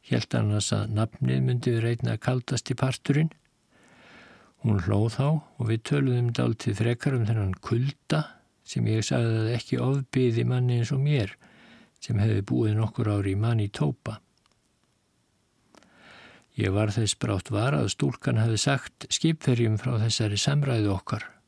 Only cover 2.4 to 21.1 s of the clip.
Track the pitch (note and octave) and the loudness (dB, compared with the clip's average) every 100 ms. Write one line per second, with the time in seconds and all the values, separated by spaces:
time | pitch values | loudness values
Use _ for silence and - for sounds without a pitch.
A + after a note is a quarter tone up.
2.4 | - B2+ - B2 C3 - - C#3+ D#3+ - | -2 -6 -4 -2 -2 -2 0 2 2 -4
3.4 | _ _ _ _ - - - - - - | _ _ _ _ -20 -20 -20 -20 -20 -20
4.4 | - _ A#2+ G2+ F2 G2+ A2 G#2+ C#3 D#3 | -20 _ 0 0 2 0 0 0 0 0
5.4 | - - A2+ A2+ - C#3+ C3+ A#2+ A#2+ A#2 | -4 -6 -2 -2 0 0 2 2 0 0
6.4 | A#2+ A2+ - G2+ A#2 A#2+ C#3+ C3 G#2+ A2+ | -2 0 -4 0 0 0 0 0 0 0
7.4 | G2 F#2 - A#2 C3+ - _ D#3 - - | 0 -4 -2 0 0 -4 _ -2 -2 -10
8.4 | _ _ - - A2 A2 A2 B2 A#2 A2+ | _ _ -10 -2 0 0 0 0 0 0
9.4 | A2 A#2 - B2 B2 C#3 C3 C3 B2+ A#2 | 0 -2 -4 -2 0 -2 -2 0 2 2
10.4 | A#2+ B2+ B2 A#2+ A#2 C3+ C#3+ D3 G2+ - | 0 2 2 0 0 0 2 2 0 -6
11.4 | - - - - - _ - A2 A2 G#2 | -20 -20 -20 -20 -20 _ -4 2 2 2
12.4 | G2+ B2+ A2 G#2+ A2 - G#2+ G#2 G2 G2 | 0 0 2 2 0 0 0 0 0 0
13.4 | A2+ A2+ G#2 - D3+ B2 - G#2+ _ _ | 0 0 -2 0 -2 -2 -8 -12 _ _
14.4 | _ _ _ _ _ _ _ _ _ _ | _ _ _ _ _ _ _ _ _ _
15.4 | _ _ _ - _ - - - - - | _ _ _ -20 _ -20 -20 -20 -20 -20
16.4 | _ - G2+ G2 G#2+ G#2 G#2+ - - G2+ | _ -2 0 2 0 0 0 -2 -2 -2
17.4 | - G2+ A#2+ D3 G#2+ - C#3+ A#2+ - A#2 | -2 -2 0 0 -2 0 -2 -2 -2 2
18.4 | A2+ A2 - C#3 - _ - - D#3+ D#3 | 2 2 0 0 -4 _ -6 0 0 0
19.4 | - A#2+ A#2 G#2+ B2+ A#2+ A2+ - G#2+ G#2 | 0 2 2 0 0 0 0 0 -2 0
20.4 | - C#3+ C#3 A#2 G#2 F#2+ - | 0 0 2 2 2 0 -2